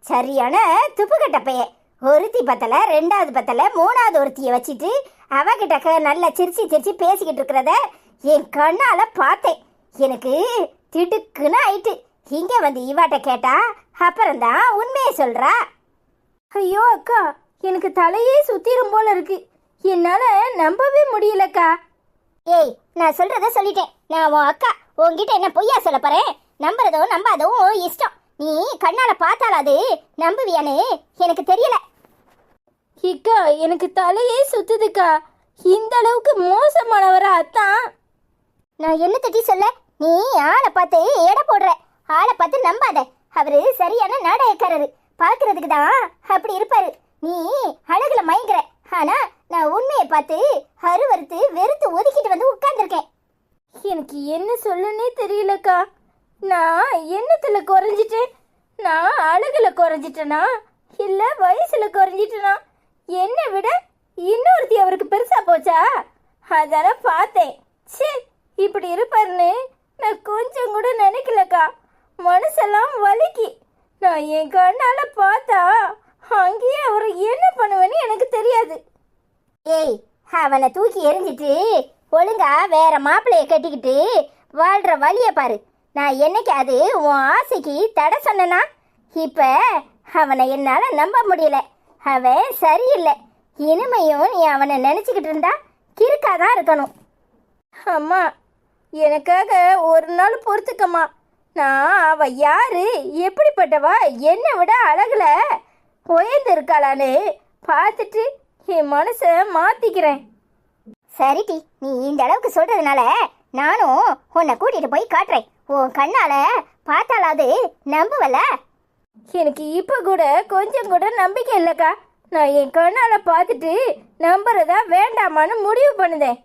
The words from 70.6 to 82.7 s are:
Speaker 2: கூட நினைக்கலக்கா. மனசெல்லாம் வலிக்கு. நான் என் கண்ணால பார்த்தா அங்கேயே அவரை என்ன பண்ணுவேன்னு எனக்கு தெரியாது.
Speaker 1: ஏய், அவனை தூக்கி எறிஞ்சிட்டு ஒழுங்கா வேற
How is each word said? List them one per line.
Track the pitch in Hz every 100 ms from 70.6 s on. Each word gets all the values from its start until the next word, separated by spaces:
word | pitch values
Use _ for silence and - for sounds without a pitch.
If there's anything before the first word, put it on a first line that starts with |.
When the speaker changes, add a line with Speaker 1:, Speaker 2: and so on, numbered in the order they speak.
| 494
Speaker 2:
கூட | 415 453 453
நினைக்கலக்கா. | 392 453 508 453 370 359 311 - _ _ _ _
மனசெல்லாம் | 359 359 554 - 415 415 508 508
வலிக்கு. | 403 427 659 740 440 - _ _ _ _
நான் | 370 320 302
என் | 311 311
கண்ணால | 370 370 440 523 480 571
பார்த்தா | - 392 440 523 403 359 440 392 415 _ _ - 427
அங்கேயே | 370 427 480 571
அவரை | 554 427 440 359
என்ன | 415 523 740 622
பண்ணுவேன்னு | 427 392 370 587
எனக்கு | 508 427 508
தெரியாது. | 480 440 480 453 320 _ _ _ _ _ _ _ _ -
Speaker 1:
ஏய், | 320 311 233 _ _ _
அவனை | 339 294 269 262
தூக்கி | 311 415 392
எறிஞ்சிட்டு | 302 294 370 254 294 294 427 381 - _ _
ஒழுங்கா | 311 359 440 440 285
வேற | 381